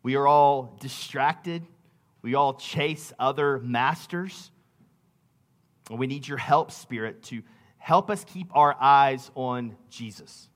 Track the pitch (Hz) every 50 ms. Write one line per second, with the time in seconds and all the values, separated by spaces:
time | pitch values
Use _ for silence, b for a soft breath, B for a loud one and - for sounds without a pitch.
0 | _ 123 131 139 139 143 147 147 143 143 143 135 127 120 95 - 131 135 - -
1 | - - - 135 135 147 165 - - 175 170 170 165 _ _ _ _ _ _ _
2 | _ _ _ _ - 117 127 139 143 139 135 - - - - 165 147 156 156 156
3 | - - - - 123 135 135 147 143 143 139 131 120 123 120 117 127 139 165 170
4 | - - 180 175 185 196 - - - - _ _ _ _ _ _ _ _ _ _
5 | _ _ _ _ _ _ _ _ _ _ _ _ _ _ _ _ _ - 117 117
6 | 131 131 139 143 135 135 143 127 120 - 143 156 156 - - - - _ 127 110
7 | 110 113 - - - - 123 113 104 b b b b b b b - - 160 175
8 | 170 185 208 - - - - 185 180 180 - 143 147 143 139 - 131 139 143 139
9 | 139 139 135 127 127 - _ 135 127 127 123 123 120 113 104 _ _ _ - -
10 | 117 110 98 - 110 - - - - _ _